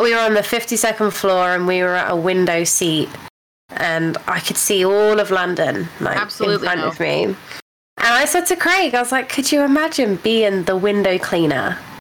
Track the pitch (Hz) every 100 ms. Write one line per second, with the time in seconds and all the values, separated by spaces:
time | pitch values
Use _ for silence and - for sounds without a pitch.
0 | 233 233 226 208 202 233 233 226 226 214
1 | 214 190 196 185 180 180 180 185 180 180
2 | 101 170 170 185 180 170 170 - 170 156
3 | - - - - _ _ _ - 165 165
4 | 165 156 - 185 - - - 196 185 202
5 | 214 208 196 190 180 170 151 165 165 -
6 | 185 - 208 - 208 202 175 175 131 -
7 | 160 147 180 196 - - - _ _ -
8 | 233 240 294 359 349 349 339 381 320 247
9 | 247 262 254 - 269 294 285 285 320 311
10 | 226 185 220 226 214 196 175 190 202 202
11 | 196 185 - 180 156 135 101 - - -